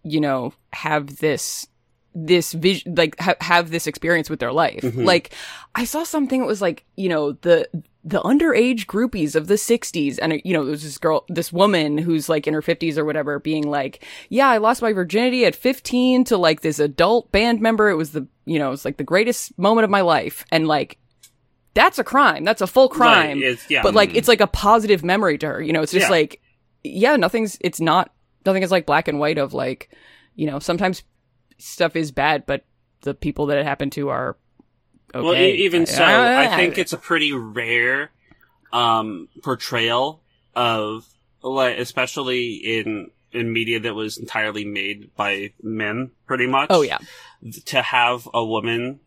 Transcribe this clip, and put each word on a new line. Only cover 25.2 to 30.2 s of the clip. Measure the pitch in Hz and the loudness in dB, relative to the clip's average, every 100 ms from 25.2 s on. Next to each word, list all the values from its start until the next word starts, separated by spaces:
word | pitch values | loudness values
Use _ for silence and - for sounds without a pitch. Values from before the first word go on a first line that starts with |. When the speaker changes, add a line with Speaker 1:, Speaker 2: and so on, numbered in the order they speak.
| 196 147 | 0 -2
Speaker 1:
to | 156 | -4
her. | - | -6
You | 151 | -2
know, | 160 | -2
it's | 156 | 0
just, | 180 170 | 2 2
Speaker 2:
Yeah. | |
Speaker 1:
like, | 170 151 - _ _ _ _ | 2 0 -4 _ _ _ _
yeah, | - 190 240 294 | -10 0 2 4
nothing's, | 180 233 214 - | 2 0 -4 -4
it's | 180 - | -6 -2
not, | 165 170 - _ _ _ 190 | 2 2 0 _ _ _ 0
nothing | 190 | 0
is, | 185 | 2
like, | 185 156 | 0 2
black | 147 165 | 0 0
and | 147 | -2
white | 147 156 | -2 -2
of, | 139 | -4
like, | 139 131 131 - _ _ _ | -4 -6 -6 -14 _ _ _